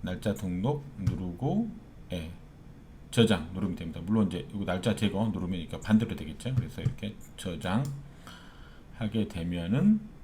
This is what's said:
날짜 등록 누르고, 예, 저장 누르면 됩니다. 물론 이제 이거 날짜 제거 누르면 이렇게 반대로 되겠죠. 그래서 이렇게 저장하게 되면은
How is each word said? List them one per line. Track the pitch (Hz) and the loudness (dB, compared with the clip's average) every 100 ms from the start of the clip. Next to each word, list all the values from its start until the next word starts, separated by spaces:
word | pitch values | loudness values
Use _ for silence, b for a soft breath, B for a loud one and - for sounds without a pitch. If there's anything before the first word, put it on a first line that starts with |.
날짜 | 90 92 107 | -4 -4 -2
등록 | 98 95 90 113 147 - - | -2 -2 0 0 -2 -6 -2
누르고, | 92 87 90 87 135 196 226 - - - - | 0 0 -4 -2 0 2 0 -6 -16 -18 -8
예, | 90 80 85 - - - - - - - | -6 -6 -12 -16 -18 -18 -18 -18 -18 0
저장 | - 107 92 80 | 6 8 6 2
누르면 | 92 95 | -2 -2
됩니다. | 82 82 82 | -2 -6 -6
물론 | 85 110 98 | 2 4 4
이제 | 87 - | 2 -6
이거 | 101 92 | -4 0
날짜 | 92 117 | 2 2
제거 | 101 107 95 110 | 2 2 2 2
누르면 | 92 90 92 | 0 -2 -2
이렇게 | 80 - | -4 -6
반대로 | - 107 - | 6 6 6
되겠죠. | 78 76 - 123 | -2 -6 -6 0
그래서 | 127 - - | 0 0 -2
이렇게 | 80 - 104 - - - | -2 -2 -6 -8 -14 -8
저장하게 | 95 82 90 104 143 - - - - - - - - - - - 107 110 104 | -6 -2 0 2 0 -4 -10 -16 -16 -16 -16 -18 -18 -18 -18 -6 -2 0 0
되면은 | - 85 87 85 127 196 214 - - | -2 -2 -2 2 6 6 6 2 -16